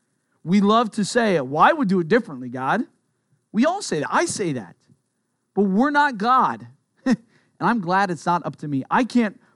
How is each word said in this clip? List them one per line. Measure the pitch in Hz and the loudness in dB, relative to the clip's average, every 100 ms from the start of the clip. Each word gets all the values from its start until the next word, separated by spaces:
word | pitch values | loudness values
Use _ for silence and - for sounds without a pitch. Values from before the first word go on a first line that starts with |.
| _ _ _ _ | _ _ _ _
We | 151 202 | 0 2
love | 202 226 226 | 4 2 0
to | - | -4
say, | 196 233 220 165 | -2 0 2 0
"Well, | 131 151 | -2 4
I | 226 | 4
would | 320 202 | 4 0
do | 190 | 0
it | 165 | 2
differently, | 233 202 127 127 | 0 0 -10 -12
God." | 127 131 196 294 _ _ _ _ _ _ | -6 -2 -2 -4 _ _ _ _ _ _
We | 202 302 | 0 0
all | 392 | 0
say | - 156 | -4 -4
that. | 135 | -2
I | 233 339 | -2 -2
say | - 175 | -4 -6
that. | 123 87 - _ _ _ _ _ _ _ - | -6 -10 -20 _ _ _ _ _ _ _ -2
But | |
we're | 202 190 285 | 0 2 2
not | 294 285 220 | 2 0 -2
God. | 226 262 170 113 120 _ _ _ | 0 2 2 -2 -14 _ _ _
<laughs> | 269 233 _ _ _ - | -2 -2 _ _ _ -4
And | 170 | -2
I'm | 240 | -2
glad | 170 190 196 | 0 0 0
it's | 165 180 | -2 -2
not | 170 156 | -2 -4
up | - | -10
to | 156 | -6
me. | 135 - | -4 0
I | 196 | 0
can't | 240 240 214 - _ | 2 0 0 -4 _